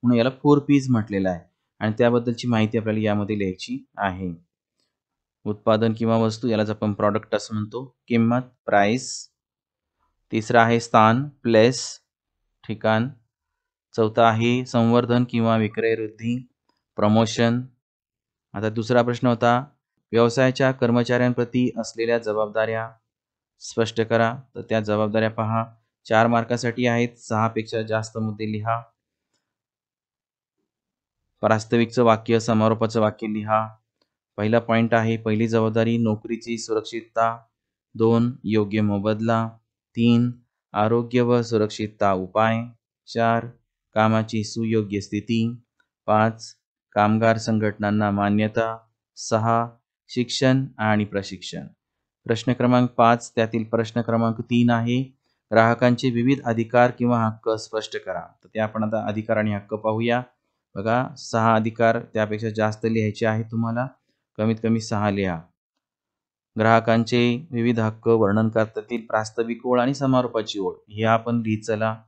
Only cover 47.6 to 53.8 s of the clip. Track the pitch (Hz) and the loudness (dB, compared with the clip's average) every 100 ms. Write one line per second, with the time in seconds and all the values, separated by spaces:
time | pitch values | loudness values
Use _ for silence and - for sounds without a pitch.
47.6 | 107 104 107 104 104 101 101 104 107 113 | -2 -4 -2 0 0 0 0 0 0 -2
48.6 | 113 113 _ _ _ - - 113 113 117 | -4 -6 _ _ _ -18 -2 0 2 0
49.6 | 117 117 _ _ _ - 123 - 131 131 | -2 -10 _ _ _ -6 -4 0 2 2
50.6 | 135 - 110 107 104 101 95 92 - 82 | -2 -4 0 0 0 -4 -8 -14 -14 -14
51.6 | - _ _ _ _ _ - 113 - 120 | -14 _ _ _ _ _ -4 -2 0 0
52.6 | 123 123 123 - 117 120 - - 110 113 | 4 4 2 4 4 4 -2 -2 -2 -2
53.6 | 110 113 | -2 -4